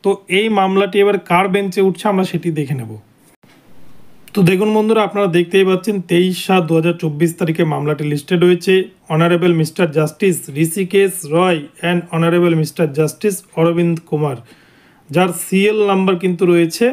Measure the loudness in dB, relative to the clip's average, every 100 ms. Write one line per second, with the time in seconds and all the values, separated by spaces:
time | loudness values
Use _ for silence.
0 | 0 -2 -2 -2 2 2 2 2 0 2
1 | 2 0 0 0 2 0 -2 0 0 0
2 | -2 -2 -2 -4 -4 -4 -4 -6 -8 -14
3 | -20 _ _ _ _ _ _ -20 -18 -20
4 | -20 -20 -10 0 2 2 2 2 2 2
5 | 0 0 0 0 2 2 2 0 -2 -4
6 | 0 0 2 -2 0 0 2 0 0 -2
7 | -4 -2 -2 -2 -4 0 -2 -2 -4 -4
8 | -4 -4 -2 2 4 2 2 0 0 _
9 | _ 0 2 2 2 2 0 0 -2 -2
10 | -6 -2 0 0 -4 -2 -2 -2 -2 2
11 | 0 -2 -4 0 2 0 -6 -8 -2 -2
12 | -2 -2 0 2 2 2 -2 -2 -4 0
13 | -2 -2 -4 -4 -10 -2 0 2 0 -2
14 | -4 -4 -4 -6 -14 -20 _ _ _ _
15 | _ -2 0 -2 -2 0 2 2 0 2
16 | 0 0 -2 0 2 2 2 0 -2